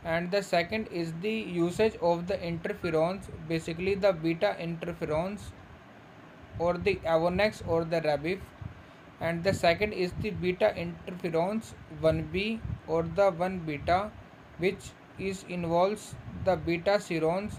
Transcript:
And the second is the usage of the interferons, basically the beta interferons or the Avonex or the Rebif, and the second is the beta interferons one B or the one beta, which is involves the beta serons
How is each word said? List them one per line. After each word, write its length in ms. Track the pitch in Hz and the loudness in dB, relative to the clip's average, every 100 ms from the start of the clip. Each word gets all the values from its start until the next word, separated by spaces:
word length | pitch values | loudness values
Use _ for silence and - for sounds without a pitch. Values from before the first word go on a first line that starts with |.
And 260 | 170 165 180 | 0 -2 2
the 140 | 202 | -2
second 460 | 196 175 170 220 214 | 2 0 2 -2 -4
is 220 | 175 165 165 | -4 -4 -2
the 100 | 208 | -2
usage 640 | 220 214 175 175 175 220 220 | -2 -2 0 0 4 2 4
of 260 | 175 170 175 | 2 2 0
the 80 | 202 | -2
interferons, 840 | 170 170 196 202 175 156 165 190 - - 156 | -2 -4 -4 -4 0 2 2 0 -8 -12 -4
basically 480 | 165 160 165 185 196 | -4 -2 -4 -2 2
the 160 | 196 | 2
beta 460 | 170 160 165 202 196 | 4 0 2 0 0
interferons 800 | 170 165 170 165 156 151 185 208 - - - - - - - - - - - - | -6 -6 -6 -6 -2 -2 -2 -6 -12 -16 -20 -20 -20 -20 -20 -20 -20 -20 -14 0
or 140 | 170 | 0
the 220 | 175 180 190 160 | 2 0 0 2
Avonex 600 | 165 175 180 214 208 - | 4 4 4 2 0 0
or 160 | 165 165 | 0 2
the 160 | 165 | 0
Rebif, 380 | 151 143 151 208 - - - - - - - - | 2 0 0 -4 -8 -14 -14 -14 -20 -20 -20 -6
and 200 | 165 170 175 | -4 0 0
the 80 | |
second 400 | 185 175 170 208 | 4 4 4 0
is 180 | 190 180 - | 0 -2 0
the 100 | 220 | -4
beta 440 | 170 180 180 214 185 | 0 -2 4 2 2
interferons 960 | 170 170 - 180 180 160 175 220 - - - 156 | -6 -8 -10 -6 -2 0 0 -2 -6 -16 -16 0
one 220 | 156 160 156 | 2 2 0
B 260 | 175 214 226 - - - | -2 -2 -2 -6 -8 0
or 180 | 165 | 0
the 280 | 165 165 196 | 0 4 4
one 280 | 165 180 185 | 4 -2 -2
beta, 520 | 160 143 - 180 208 - - - - - | -4 -4 2 0 0 -10 -20 -20 -20 -2
which 320 | 175 190 - - - - | -2 -2 -12 -18 -20 -8
is 280 | 190 190 - | -6 -6 -6
involves 680 | 175 170 170 190 214 - - - - | -4 2 4 4 2 -8 -14 -12 -2
the 140 | - 175 | 2 2
beta 420 | 156 170 170 202 | 2 0 4 2
serons 540 | 202 165 156 180 214 | 2 0 2 0 -2